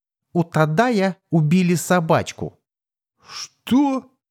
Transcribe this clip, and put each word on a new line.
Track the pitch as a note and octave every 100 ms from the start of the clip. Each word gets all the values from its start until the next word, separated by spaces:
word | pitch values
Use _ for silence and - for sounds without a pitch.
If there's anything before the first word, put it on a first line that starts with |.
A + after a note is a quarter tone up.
| _ _ _
«У | F3
Тадая | E3 D#3 D#3 D#3 B3 A3 F#3+ F3+ -
убили | E3+ D3+ F3+ F3+ F3
собачку». | - F3+ E3 D3+ F#2+ - D#2 _ _ _ _ _ _ _ -
«Что?» | - - _ - B3 C#4+ C4 - _ _